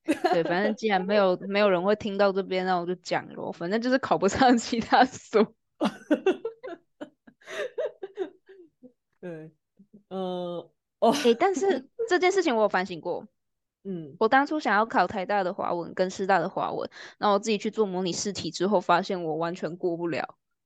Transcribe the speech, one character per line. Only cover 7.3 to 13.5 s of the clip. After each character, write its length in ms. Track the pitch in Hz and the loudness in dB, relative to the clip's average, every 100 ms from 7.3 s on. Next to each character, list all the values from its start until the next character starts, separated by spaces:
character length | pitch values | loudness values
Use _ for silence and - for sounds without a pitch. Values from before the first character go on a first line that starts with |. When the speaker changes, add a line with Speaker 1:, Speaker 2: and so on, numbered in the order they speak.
| _ - 622 523 - - - 381 - 330 _ _ 392 330 _ 254 _ _ _ | _ -14 -10 -8 -6 -8 -8 -14 -10 -10 _ _ -20 -20 _ -20 _ _ _
Speaker 1:
对， 300 | 180 160 160 _ _ _ 196 202 - | -14 -14 -16 _ _ _ -20 -20 -14
呃， 640 | 190 185 180 175 170 - _ _ - | -8 -8 -8 -8 -10 -14 _ _ 0
哦。 120 | 226 | 2
Speaker 2:
诶， 220 | 285 240 233 | 4 4 4
但 180 | 381 | 2
是 360 | 339 392 277 - - 453 | 2 0 0 -4 -6 0
这 100 | 359 | 2
件 140 | 359 | 4
事 100 | 392 | 2
情 140 | 330 226 | 2 2
我 60 | |
有 80 | 208 | 2
反 160 | 190 190 | 2 -2
省 160 | 165 | -6
过。 260 | 175 127 - _ _ | -6 -6 -8 _ _